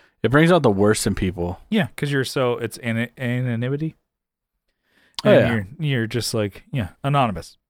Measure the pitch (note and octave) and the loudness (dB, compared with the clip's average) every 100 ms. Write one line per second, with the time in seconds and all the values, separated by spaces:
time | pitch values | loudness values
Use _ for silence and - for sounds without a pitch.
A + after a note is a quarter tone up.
0 | _ _ A2+ C#3+ E3 F3+ C3 G2 G#2 G#2+ | _ _ 2 4 6 4 4 4 2 2
1 | G#2+ F#2 F#2 F2 F2 - _ G#3+ C#3 - | -2 -2 -4 -4 -6 -8 _ -2 -2 -6
2 | D3 C#3 B2+ C#3+ B2 A#2 A2+ - A#2+ A2+ | -4 -2 -2 -2 -2 -2 -6 -6 -6 -4
3 | A#2+ - B2 B2 B2+ A#2 B2 C#3+ D#3+ - | -6 -8 -6 -4 -4 -4 -4 -4 -6 -10
4 | _ _ _ _ _ _ _ _ _ _ | _ _ _ _ _ _ _ _ _ _
5 | _ - G#3 F3 B2 A2+ F#2 - D3+ C3 | _ -2 4 6 4 0 -4 -6 -2 -2
6 | A2 A#2+ - A2+ G#2 - - C#3 F2 - | -2 -4 -4 -4 -4 -8 -8 -6 -6 -6
7 | C#3 C#3+ A#2+ E2+ - _ | -2 0 0 -4 -12 _